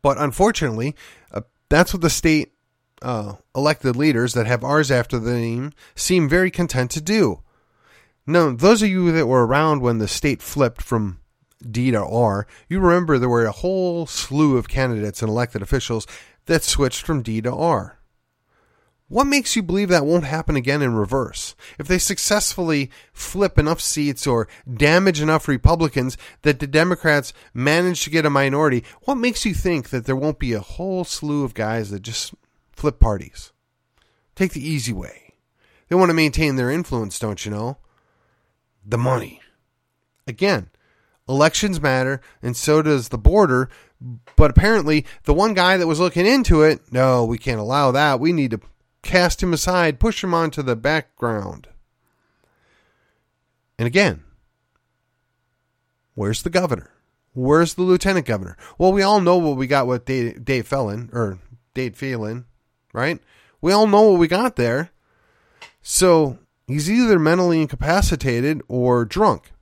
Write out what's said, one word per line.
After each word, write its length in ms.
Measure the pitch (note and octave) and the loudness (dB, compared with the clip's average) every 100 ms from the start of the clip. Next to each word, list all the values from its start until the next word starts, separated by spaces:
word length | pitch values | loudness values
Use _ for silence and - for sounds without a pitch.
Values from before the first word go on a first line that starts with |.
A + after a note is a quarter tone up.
But 160 | C#3+ C#3 | 0 0
unfortunately, 760 | D3 - G3+ A3+ D3 A2 C3 C#3+ - - _ | -2 0 0 0 -4 -4 -6 -8 -20 -20 _
uh, 100 | G2+ - _ _ | -14 -14 _ _
that's 260 | D3 F3+ | 2 2
what 80 | F#3+ | 0
the 80 | E3 | -2
state, 420 | - E3 D#3 - _ _ _ _ _ | 0 0 0 -2 _ _ _ _ _
uh, 320 | - A#2 G#2 F#2+ _ | -8 -8 -8 -14 _
elected 400 | C3 D3 D3+ C3+ | -2 0 0 -2
leaders 380 | A#2+ D#3 A#2+ B2 | 0 0 2 0
that 120 | A#2+ A2+ | -2 -2
have 180 | A#2+ | -2
R's 260 | B2+ C#3+ C#3 | 0 0 2
after 280 | B2+ A#2 B2 | 0 0 -4
the 160 | A2+ | -2
name 380 | A#2+ A#2 A#2+ C#3+ _ - | -4 -4 -6 -8 _ -20
seem 340 | - - F3+ D3 | -8 0 2 2
very 220 | E3+ F#3 | 2 0
content 400 | - E3+ C3 B2 | -2 -2 -2 -4
to 80 | D#3+ | -6
do. 420 | D#3 G#3+ D3 E2+ - _ _ _ _ _ _ _ - | -2 0 0 -2 -14 _ _ _ _ _ _ _ 0
Now, 240 | E3+ D#3 | 2 2
those 320 | A#2+ F3 A3+ | 4 4 4
of 60 | G#3+ | 2
you 240 | F#3 F3 | 2 0
that 160 | E3 B2 | 0 2
were 180 | B2+ A#2 | 2 2
around 360 | C3+ D#3 D3 | 2 0 0
when 160 | B2 A2+ | 0 -2
the 100 | G#2 | -4
state 340 | - D3 B2+ | -2 -4 -4
flipped 400 | - C#3+ B2+ - | -8 -2 -2 -2
from 380 | - A#2 G#2 F2 _ _ _ _ A#2+ | -6 -4 -4 -10 _ _ _ _ -10
D 220 | A2+ B2+ | -4 0
to 140 | A2+ | 0
R, 420 | G2 A#2 A#2 G2 G#2 - _ | -2 0 0 0 -6 -14 _
you 120 | F#3 | 0
remember 380 | F#3 F3 E3 C#3 | 2 2 2 0
there 100 | B2 | 2
were 180 | A#2+ A2+ | 2 0
a 60 | |
whole 540 | G2+ F3+ F#3+ F3+ E3+ D#3+ | -2 -4 -2 -4 -4 -8
slew 500 | - - C#3+ D3+ B2+ | -8 -6 0 2 2
of 120 | - | 0
candidates 540 | C3+ C3 A2+ G#2 - | -2 -2 -2 -6 -6
and 60 | A2 | -4
elected 340 | A2 A#2+ - | -2 -4 -6
officials 440 | G2 C3+ - A2+ - - - _ - | -4 -4 -2 -6 -8 -20 -20 _ -2
that 180 | E3 | 0
switched 420 | - - C3+ - - | 0 0 -2 -2 -4
from 160 | D3+ | -4
D 180 | A#2 A2 | -2 -4
to 100 | A2+ | -4
R. 460 | B2+ E3 B2+ - - _ _ _ _ _ _ _ _ _ _ _ | -4 -2 -2 -4 -18 _ _ _ _ _ _ _ _ _ _ _
What 200 | A3 C#4 | -2 2
makes 260 | C#4+ - | 2 0
you 80 | A#3 | -4
believe 260 | F3 F#3 G3+ | -2 -2 2
that 140 | F3 | 2
won't 200 | C#3+ F3 | 4 0
happen 320 | C#3+ D#3 D#3+ D3 | 0 -4 -2 -2
again 260 | B2 D3 | 0 0
in 120 | C3+ | 0
reverse? 600 | A2+ G2+ C3+ B2 - - - - - | 0 -2 -2 -4 -10 -14 -16 -20 -14
If 80 | C#3 | -2
they 120 | F3+ | 0
successfully 920 | - G3 - G#3 - - E3+ D3 C3 - _ | 0 -4 -2 -2 -2 -4 -2 -2 -4 -10 _
flip 440 | - - F#3 G3 - | -16 -10 -2 2 2
enough 240 | D3+ E3 | 2 -2
seats 460 | - D3+ D3 B2+ C#3+ | -4 -4 -4 -4 -2
or 220 | A#2+ G#2 - - | -2 -4 -10 -16
damage 500 | A#2 C#3+ F3 G3 D3+ | 0 4 4 2 0
enough 260 | D3+ D#3 - | 0 0 0
Republicans 720 | C3 - E3+ D#3+ C3+ B2+ - - _ | 2 2 2 0 -2 -4 -8 -18 _
that 160 | D3 C#3 | -2 -2
the 80 | C#3+ | 0
Democrats 680 | D3+ F3 F3 D#3+ D3 C3+ - - | 0 2 0 2 0 -2 -16 -16
manage 480 | A#2+ C3+ D#3+ F3+ F3 | -4 0 2 0 -2
to 80 | - | -2
get 160 | D#3+ D3+ | 0 0
a 40 | |
minority, 520 | C#3 C#3 C#3 D#3 B2 - - | 2 0 2 2 0 -4 -10
what 120 | - C4+ | -4 -2
makes 280 | B3 - | -2 -2
you 100 | G#3+ | -4
think 360 | F3+ F#3 E3 A#2+ | -2 -2 -2 -4
that 160 | B2+ B2 | -8 -4
there 100 | C3 | -2
won't 240 | D3+ D3 | -2 -4
be 120 | C3 | -4
a 80 | A2 | -4
whole 440 | G2 - F#3 F#3 | -6 -10 -6 -6
slew 400 | E3+ - D3 D3 | -6 -8 -4 -4
of 100 | C3+ | -4
guys 360 | - G#2+ A2+ G#2 | -4 -4 -4 -6
that 120 | G2+ | -10
just 320 | A2 A2+ - - _ _ _ | -10 -10 -10 -16 _ _ _
flip 260 | - - - | -4 -4 2
parties? 540 | A2+ G2+ - - - _ _ _ _ _ _ _ _ | 2 2 -8 -20 -20 _ _ _ _ _ _ _ _
Take 180 | - F#3+ | -2 -2
the 160 | D3 C#3+ | -2 -6
easy 240 | D3+ A#2 | -4 -4
way. 420 | G2 - - _ _ _ _ _ _ _ | -8 -10 -18 _ _ _ _ _ _ _
They 60 | |
want 160 | F3 F3+ | 2 4
to 40 | |
maintain 420 | D#3+ D3+ C3 D#3 C3 | 4 2 2 0 0
their 140 | B2 | 0
influence, 500 | D#3 E3+ B2+ G#2 - | -2 -4 -6 -6 -6
don't 240 | A2 G2+ | -8 -6
you 80 | G#2 | -8
know? 260 | G#2 A#2 C#3 _ _ _ _ _ _ _ _ _ _ | -8 -8 -10 _ _ _ _ _ _ _ _ _ _
The 140 | G2 A2+ | -6 -4
money. 420 | B2+ B2+ F#2+ - _ _ _ _ _ _ _ _ - | -2 -2 -6 -16 _ _ _ _ _ _ _ _ -16
Again, 440 | A2+ G3 D3+ F2+ _ _ _ _ _ - | -4 -2 -2 -6 _ _ _ _ _ -6
elections 520 | C3+ D#3 - G#3 E3+ | 2 2 2 -4 -2
matter, 400 | C#3+ C3 C3 C3+ - _ | 0 0 -2 -6 -10 _
and 140 | B2 A#2+ | -10 -6
so 260 | - D3+ | 0 2
does 260 | D#3 C#3+ A2+ | 2 0 -2
the 100 | A#2 | 4
border. 520 | G#2 G3 F3+ B2+ C3 - _ _ B2 A#2+ _ | 4 6 4 2 -2 -8 _ _ -16 -16 _
But 160 | - D3+ | 4 6
apparently, 560 | B2 G3+ A3+ D3+ D3+ - - | 6 4 2 2 0 -2 -10
the 100 | - | -2
one 200 | D3+ A3 | 2 2
guy 220 | F#3+ F3+ F#3+ | 2 2 2
that 100 | E3 | 2
was 140 | D#3 | 0
looking 260 | F3+ E3+ F#3+ | 0 2 2
into 360 | C4+ A#3+ D#3+ | 2 4 6
it, 300 | D#3 D3 _ | 6 2 _
"No, 320 | B2+ C3 B2+ | 0 2 2
we 140 | A2+ A#2 | 0 -4
can't 220 | - A2+ | -4 -4
allow 320 | G#2 C#3 C#3 | -2 0 2
that. 260 | C3 D3+ C3 | 2 2 2
We 140 | D#3 | 0
need 180 | E3+ C3 | 0 -2
to 100 | A2 - _ _ _ | -4 -10 _ _ _
cast 380 | - F#3 F3 - | 0 2 2 0
him 120 | F3+ | -2
aside, 480 | D#3+ - F3+ E3+ C3 | -2 0 0 0 0
push 220 | A3+ - | -2 -2
him 120 | F#3+ | -2
onto 280 | E3+ D#3+ - | 0 -2 -4
the 140 | C3 A2+ | -4 -2
background." 920 | B2 D#3+ - _ A#2 A2 G2 - - - _ _ _ _ _ _ _ _ _ _ _ _ _ _ _ _ _ _ _ - | -2 -2 -4 _ -6 -4 -8 -14 -20 -20 _ _ _ _ _ _ _ _ _ _ _ _ _ _ _ _ _ _ _ -6
And 80 | A#2 | -2
again, 360 | D#3+ G3 D2+ - _ _ _ _ _ _ _ _ _ _ _ _ _ _ _ _ _ _ | 2 0 -2 -12 _ _ _ _ _ _ _ _ _ _ _ _ _ _ _ _ _ _
where's 280 | - G#2 A#2 | -6 -4 -4
the 80 | F3 | -2
governor? 400 | F3 F3 A#2+ - _ _ _ _ | -2 0 -2 -4 _ _ _ _
Where's 420 | B2+ B2+ D3+ E3+ | -4 2 4 4
the 80 | - | 0
lieutenant 440 | F#3 F3+ G3 F#3 B2 | 2 2 2 -2 -2
governor? 300 | G#2+ F#2 - - - | -6 -6 -16 -20 0
Well, 140 | F#3 | 2
we 100 | G3 | 4
all 180 | G3 G#3 | 2 4
know 160 | F3 F3+ | 4 4
what 200 | E3 C3 | 2 -2
we 100 | C3 | 0
got 200 | C#3 B2 | 0 0
with 180 | B2+ | -2
Dave, 400 | - C3 A#2 - | -2 -4 -4 -6
Dave 220 | A#2+ C3 G#2+ | -4 -4 -2
Phelan, 440 | C#3 A2+ G#2 A#2+ | -4 -4 -6 -8
or 260 | B2 G#2+ F#2 - A#2+ _ | -6 -6 -6 -18 -20 _
Dave 220 | B2+ B2+ - | -8 -8 -8
Phelan, 500 | C3+ B2 G#2+ A#2+ A#2+ _ _ _ _ | -8 -6 -8 -10 -14 _ _ _ _
right? 280 | A2+ C3+ E3+ _ _ _ _ | -6 -6 -6 _ _ _ _
We 120 | E3 | 0
all 140 | G3+ G#3+ | 4 4
know 160 | G3+ | 6
what 160 | A3 F3+ | 6 6
we 100 | E3 | 4
got 280 | F3+ B3 - | 2 -2 0
there. 340 | A#2+ B2+ E3+ _ _ _ _ _ _ _ - _ | -2 -2 -6 _ _ _ _ _ _ _ -20 _
So 560 | - - F#3 E3 D3 - _ _ - | -6 2 4 4 2 -4 _ _ -8
he's 240 | C#3+ D3+ | -6 0
either 280 | A3+ A#3+ F#3+ | 2 4 4
mentally 420 | D#3 F3 F3+ E3 | 4 4 2 2
incapacitated 1040 | D#3 - D3 F#3 - D#3 C3+ A#2 C3+ D#3 - | -2 -4 0 2 2 0 -2 -2 -2 -4 -4
or 360 | B2 B2 B2 | -2 2 2
drunk. 480 | A2+ - G#3+ G2+ _ - | 0 2 2 0 _ -20